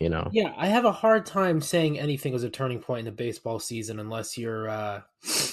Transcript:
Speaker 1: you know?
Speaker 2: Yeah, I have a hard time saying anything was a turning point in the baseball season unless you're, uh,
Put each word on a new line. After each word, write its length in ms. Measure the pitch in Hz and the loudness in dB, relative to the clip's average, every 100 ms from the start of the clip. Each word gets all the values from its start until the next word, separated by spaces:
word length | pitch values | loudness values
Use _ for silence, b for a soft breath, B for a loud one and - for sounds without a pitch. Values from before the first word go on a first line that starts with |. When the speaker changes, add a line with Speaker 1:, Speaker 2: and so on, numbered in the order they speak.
Speaker 1:
you 80 | 82 | 0
know? 200 | 80 - | 0 0
Speaker 2:
Yeah, 200 | 214 190 - | 2 0 0
I 100 | 175 | 2
have 180 | 208 | 4
a 80 | 214 | 4
hard 320 | 185 220 220 214 | 4 6 4 4
time 340 | 196 185 160 | 0 2 2
saying 380 | 143 175 160 147 | 2 2 4 2
anything 340 | 147 139 143 | -2 -2 0
was 120 | 127 | -2
a 60 | 117 | -2
turning 300 | - 131 120 | -2 -2 -2
point 200 | - 123 | -4 -4
in 40 | |
the 80 | 113 | -4
baseball 460 | 107 120 110 120 113 | -4 -4 -4 -4 -6
season 420 | - 117 107 110 | -4 -6 -6 -6
unless 360 | 107 113 107 - | -6 -6 -6 -6
you're, 320 | 113 110 110 | -4 -4 -4
uh, 340 | 107 107 101 - _ - B B | -4 -4 -6 -10 _ -4 B B